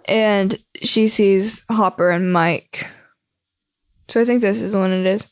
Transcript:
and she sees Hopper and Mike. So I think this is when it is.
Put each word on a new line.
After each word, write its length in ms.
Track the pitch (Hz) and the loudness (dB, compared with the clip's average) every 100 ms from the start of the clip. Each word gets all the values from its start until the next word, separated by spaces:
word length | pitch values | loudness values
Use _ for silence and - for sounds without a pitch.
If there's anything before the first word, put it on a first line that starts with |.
| - | -4
and 520 | 220 214 202 190 - _ - | 0 2 2 0 -4 _ -10
she 260 | - - 220 | -4 0 0
sees 540 | - 202 190 208 - - | 2 2 2 0 -6 -4
Hopper 420 | 220 190 - 180 | -2 0 0 0
and 220 | 175 185 | 0 0
Mike. 540 | 180 165 160 - - - - _ _ _ _ _ _ _ _ _ _ - | 0 0 -2 -6 -14 -14 -18 _ _ _ _ _ _ _ _ _ _ -6
So 120 | 226 | -2
I 40 | |
think 160 | 233 247 | 0 2
this 180 | 214 220 | 0 -2
is 160 | 190 | -4
when 180 | 202 185 | -2 -2
it 140 | 185 185 | -2 -2
is. 200 | 202 - | -2 -6